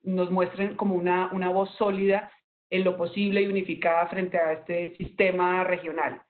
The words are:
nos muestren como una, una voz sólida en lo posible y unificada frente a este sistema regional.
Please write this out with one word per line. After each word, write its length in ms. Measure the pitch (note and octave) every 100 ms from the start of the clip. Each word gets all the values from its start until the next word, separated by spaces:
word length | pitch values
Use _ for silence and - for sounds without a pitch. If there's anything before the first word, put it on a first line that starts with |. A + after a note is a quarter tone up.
nos 260 | F#3 F#3 F3
muestren 460 | F#3 F3+ - G3+ G#3
como 180 | G3+
una, 360 | F3+ F3+ F3+ F3+
una 160 | F#3 F3+
voz 200 | F#3 G3 -
sólida 540 | G#3 F#3+ G3 G3 G#3+ - _ _ _
en 140 | F#3+
lo 120 | F#3 F3+
posible 460 | E3+ G3+ G3+ G3
y 60 | G3
unificada 580 | G3 F#3 D#3+ E3+ E3+ F3
frente 320 | F#3+ F#3 F3+
a 140 | D#3+
este 420 | D#3 - F3 F3 F3
sistema 680 | D#3 - F#3+ F3+ F3+ F#3
regional. 580 | F3+ F3+ D#3+ D#3+ C#3 B2